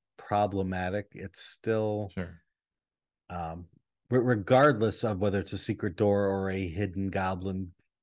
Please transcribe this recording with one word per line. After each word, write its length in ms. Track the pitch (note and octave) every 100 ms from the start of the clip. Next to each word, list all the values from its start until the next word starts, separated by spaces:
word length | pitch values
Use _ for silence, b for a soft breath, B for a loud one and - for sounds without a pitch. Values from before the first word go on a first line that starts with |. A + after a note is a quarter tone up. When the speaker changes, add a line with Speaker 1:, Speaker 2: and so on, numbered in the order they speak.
| _ -
Speaker 1:
problematic. 920 | - G#2 G#2 G2 F#2+ F#2 F#2 G2+ G2+
It's 280 | - F#2+ -
still 680 | - - - A2 G#2+ G#2 G2+
Speaker 2:
Sure. 260 | F#2 F2 E2+ _ _ _ _ _ _ _ _ -
Speaker 1:
um, 360 | F2+ E2 E2+ F2 _ _ _ _
re-, 80 | B2
regardless 840 | B2 A#2 F#2+ B2+ D3 A#2+ A2 -
of 140 | A2+ G2
whether 220 | G#2 G2
it's 120 | F#2+
a 60 | G2+
secret 380 | - G#2 G#2 E2
door 300 | G#2 G2+ G2+
or 240 | G2 F#2+
a 160 | F#2 F#2
hidden 420 | E2 G2+ F2+ G2
goblin 640 | G2 F#2 F#2 F#2+ F#2+ F#2 - _ _